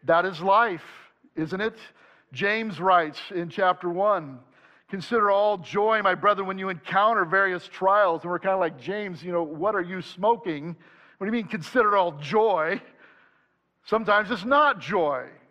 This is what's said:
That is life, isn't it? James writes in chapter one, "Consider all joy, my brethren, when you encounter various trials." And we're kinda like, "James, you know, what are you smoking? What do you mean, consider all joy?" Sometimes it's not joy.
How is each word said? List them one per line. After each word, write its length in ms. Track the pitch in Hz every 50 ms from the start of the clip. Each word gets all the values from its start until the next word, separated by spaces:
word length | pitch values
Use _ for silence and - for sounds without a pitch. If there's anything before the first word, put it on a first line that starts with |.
| _
That 200 | 131 165 165 175
is 160 | 190 190 151
life, 420 | 170 190 190 214 233 233 175 165 - - - - - _ _ _ _ _ _
isn't 240 | - 160 151 175 190
it? 160 | 208 226 220 - - - _ _ _ _ _ _ _ _ -
James 480 | 127 180 202 208 220 226 220 190 143
writes 400 | 175 190 185 175 165 151 135 - - -
in 200 | 202 175 175 170
chapter 400 | - - 196 185 180 185 - 180
one, 500 | 170 175 196 208 208 185 160 143 135 123 117 _ _ _ _ - _ _ _ _
"Consider 420 | - 196 165 - 240 233 208 208
all 280 | 196 196 208 208 208 190
joy, 420 | 165 - - 202 208 220 220 214
my 140 | 202 196 180
brethren, 340 | 175 160 202 208 190 196 190
when 80 | 190
you 140 | 190 190 190
encounter 560 | 185 165 - - - 190 202 220 233 214 185
various 420 | 160 160 196 196 190 185 175 - -
trials." 540 | - - 185 190 196 208 208 185 165 160 -
And 80 | 175
we're 80 | 175 175
kinda 180 | - 190 190
like, 240 | 190 180 165 151 135
"James, 420 | 120 165 190 208 208 196 180 156 160
you 100 | 180 175
know, 100 | 170 170
what 320 | 151 156 151 170 208 220
are 80 | 196 180
you 180 | 175 190 185
smoking? 760 | 165 - - - 185 214 233 226 - 196 160 143 143 170 170 - - - _ _ _ _ _ _
What 80 | 196
do 0 |
you 60 | 202 220
mean, 140 | 240 214
consider 480 | 170 - 208 151 - - - 226 208 202
all 180 | 202 185 175 156
joy?" 680 | 147 147 139 160 220 220 226 196 170 156 160 190 254 - - _ _ - - _ _ _ _ _ _ _ _ _ _ _ _ _ _ _
Sometimes 460 | - - 220 226 202 208 208 214 185
it's 160 | 247 202 180
not 340 | 240 277 285 302 294 262 196
joy. 480 | 131 131 190 196 165 147 139 127 127 143 - - _ _